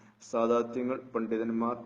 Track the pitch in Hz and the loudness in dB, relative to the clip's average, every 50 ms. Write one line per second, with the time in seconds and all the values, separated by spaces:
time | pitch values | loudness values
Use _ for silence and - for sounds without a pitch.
0 | - - - _ - - - 117 113 113 120 117 117 117 - 131 123 123 131 131 | -20 -20 -20 _ -12 -4 0 2 4 4 4 4 2 0 -2 -2 -2 -2 -2 -4
1 | 127 - - 117 113 110 113 110 113 113 113 113 117 117 120 117 - | -6 -4 -4 -2 -2 0 0 0 0 0 0 0 0 0 -2 -4 -6